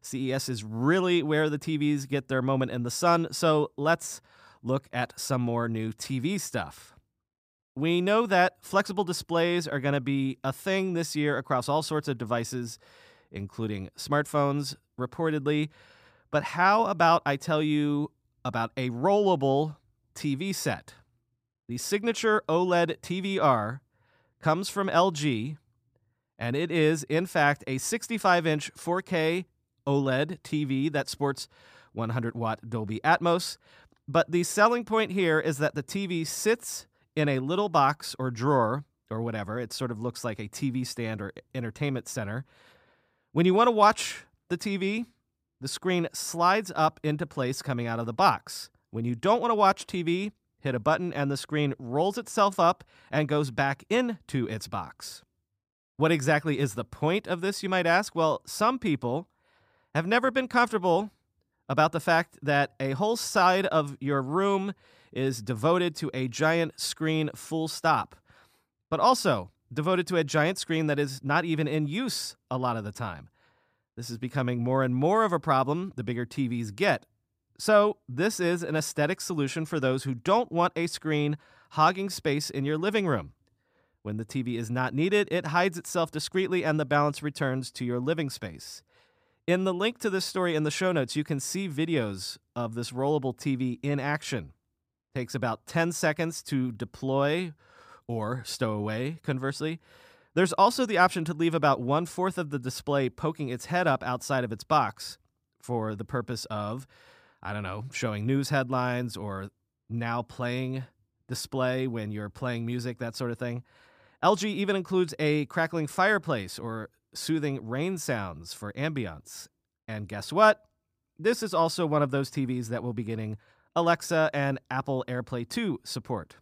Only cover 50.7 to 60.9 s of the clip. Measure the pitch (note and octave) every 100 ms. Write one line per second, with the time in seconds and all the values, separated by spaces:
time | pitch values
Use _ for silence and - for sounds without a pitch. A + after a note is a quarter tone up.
50.7 | B2 A2 D#3+ F3 - C#3 C#3 - D3+ C#3+
51.7 | - A#2+ C3 F#3 G3+ A3 - G3+ F#3+ E3+
52.7 | F#3 - _ - C#3+ D3+ D3 D3 A2+ C#3
53.7 | C3+ - A3+ B3 A3 - C#3 A#2+ A2 -
54.7 | G#2 D#2+ - - - _ _ _ _ _
55.7 | _ _ - D#3 E3 C3 D3+ D#3 C#3 C#3
56.7 | G#2 - - D3+ F#3+ - F3 F#3 G3+ F#3+
57.7 | F#3 E3+ F3 G#3 E3+ D#3+ C3+ - - A3
58.7 | B3+ A3 C#3+ A#2+ C3+ F#3+ _ _ _ _
59.7 | _ _ D3+ E3+ A#3 B3+ B3+ B3+ B3 A#3+
60.7 | A3 F3+